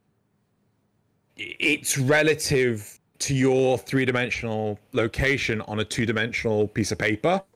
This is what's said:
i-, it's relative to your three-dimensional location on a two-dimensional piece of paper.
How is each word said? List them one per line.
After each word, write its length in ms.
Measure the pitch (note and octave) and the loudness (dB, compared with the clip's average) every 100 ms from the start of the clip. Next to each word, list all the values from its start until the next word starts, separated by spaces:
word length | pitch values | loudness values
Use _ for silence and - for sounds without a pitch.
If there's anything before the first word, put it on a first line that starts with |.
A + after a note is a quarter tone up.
| _ _ _ _ _ _ _ _ _ _ _ _ _ - | _ _ _ _ _ _ _ _ _ _ _ _ _ -14
i-, 180 | G2+ - | -12 -4
it's 380 | E3 D3 - C#3+ | 0 0 -2 0
relative 1000 | C3 D3+ D#3 D3 - C#3 B2+ A2 G#2 - _ - | 2 4 4 2 0 2 2 0 -6 -20 _ -8
to 140 | - | -2
your 440 | C3+ C3 C3 C3 B2 | 2 4 4 4 0
three-dimensional 1000 | - C3+ B2+ B2 B2 - A#2 G#2+ G#2+ G#2 _ | 0 0 0 0 -2 -4 -4 -4 -4 -6 _
location 680 | C3 A2 - C3+ C#3 - A2 | -2 0 2 0 2 0 -4
on 180 | - G#2+ | -4 -4
a 40 | |
two-dimensional 840 | G#2+ - A2+ A2 A#2 - A#2 G#2 G#2 | -4 -2 0 0 -2 -4 0 0 0
piece 240 | - G#2 | 0 -2
of 60 | G#2+ | -2
paper. 440 | A2 G#2+ D#3+ F#3+ - | -2 0 0 0 -4